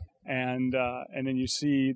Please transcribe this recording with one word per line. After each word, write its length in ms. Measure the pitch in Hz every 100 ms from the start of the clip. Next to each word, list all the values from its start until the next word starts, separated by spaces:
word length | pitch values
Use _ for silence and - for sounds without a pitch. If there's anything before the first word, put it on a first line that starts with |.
| - _ -
And, 440 | 131 127 127 127 131
uh, 300 | 123 123 - 135
and 100 | 135
then 120 | 127
you 100 | 127
see 440 | - 147 139 135